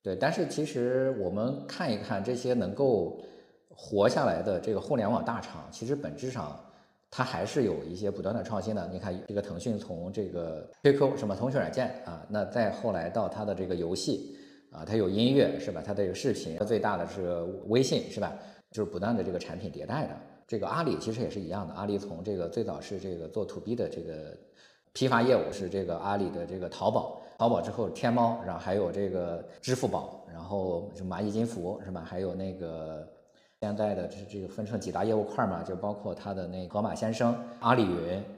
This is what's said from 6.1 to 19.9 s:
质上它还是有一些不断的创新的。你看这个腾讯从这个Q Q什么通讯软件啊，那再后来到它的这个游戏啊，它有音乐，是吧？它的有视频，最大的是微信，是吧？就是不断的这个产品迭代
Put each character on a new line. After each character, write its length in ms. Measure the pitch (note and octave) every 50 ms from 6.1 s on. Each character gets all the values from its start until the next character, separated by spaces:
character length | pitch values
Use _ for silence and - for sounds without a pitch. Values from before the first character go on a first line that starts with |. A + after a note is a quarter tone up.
| D2+
质 160 | D2 - C3
上 260 | A#2+ A#2+ E2 D2 D2 - - - - - - _ _ _ _ _
它 140 | - - B2+
还 200 | - - E2+ F#2
是 200 | A2 - D3+ B2
有 180 | G2+ E2 D2
一 140 | - E2 F2
些 120 | F2+ G#2 G2
不 140 | F#2+ -
断 100 | E2+ F#2
的 80 | A2 A2+
创 220 | F#2 - A2+ G2+
新 100 | F#2 A2
的。 160 | G#2+ G2+ F2 F2
你 80 | F2+ F2+
看 120 | G2 G2+ F2+ F#2 -
这 80 | - G2+
个 80 | G2+
腾 160 | G2+ - - E2+
讯 180 | - B2 A2
从 360 | G2+ - - F2+ E2 F2 F#2
这 160 | G2 A2 G2+ F2+
个 420 | F2+ F2 E2+ E2 D#2+ D2+ - - - _ -
Q 80 | C#3+
Q 240 | C#3 C#3 C#3+ C3 -
什 100 | - A2+
么 80 | G#2 G2
通 160 | G#2 A#2 C3
讯 80 | C3 C3+
软 140 | F#2 D#2+
件 280 | - B2+ B2+ - - - -
啊， 180 | F2 E2+ D#2 D2+ -
那 160 | G#2 G#2 G2
再 260 | - - A#2+ A2+ G2+
后 220 | - - - A#2
来 180 | G2 E2+ D#2+ F2
到 180 | F#2+ A2+ G#2 F2+
它 160 | - G#2+ G#2+
的 80 | G#2
这 140 | G2 F2 F#2+
个 80 | F2+ F#2
游 180 | F2 F2 E2
戏 440 | F#2 - - - A#2 - - - - - - - - - _ _
啊， 140 | - - D#2+
它 100 | F2+ G#2+
有 140 | A2+ G#2 F2+
音 260 | F#2+ G#2 A#2 B2+ C3+
乐， 240 | C#3+ A#2 - - -
是 140 | - -
吧？ 100 | F#2+ D#2+ D#2+
它 80 | G2+
的 120 | G2+ G2+ G2+
有 100 | F#2 F2+
视 180 | - - C#3
频， 240 | G#2 - - F2 D#2+ -
最 200 | G#2+ G#2 A#2+ G#2
大 180 | G2 G#2+ G2+
的 100 | F2 E2+
是 360 | E2 - G2 F#2 F2 F2 E2+ E2+ F2+ G2 - -
微 160 | G2 G#2+ B2+
信， 280 | C3+ C3+ E3 B2 - -
是 100 | - A2
吧？ 120 | G2+ - - - - - - - _ _
就 140 | - A2 G#2
是 60 | F2+
不 80 | - F2+
断 180 | F#2 A2 A#2+
的 80 | G#2 F2
这 80 | F#2
个 60 | F2+ F2
产 200 | - - E2 F2+
品 140 | F#2+ F2+
迭 120 | - C#2+ -
代 220 | -